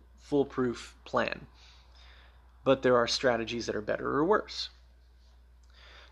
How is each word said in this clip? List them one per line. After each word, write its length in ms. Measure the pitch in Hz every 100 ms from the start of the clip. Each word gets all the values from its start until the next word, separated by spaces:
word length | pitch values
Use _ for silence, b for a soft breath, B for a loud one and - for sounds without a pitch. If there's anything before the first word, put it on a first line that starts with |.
| - -
foolproof 800 | - 143 139 - 127 113 - - -
plan, 420 | 123 110 - - b b b b b b b b b - - 131
but 160 | 131
there 160 | 131 123
are 100 | 117
strategies 600 | - 127 117 110 117 110
that 80 | 113
are 60 |
better 280 | 110 113 127
or 160 | 131 165
worse. 440 | 214 - - - - - _ _ - - - _ - - B B B B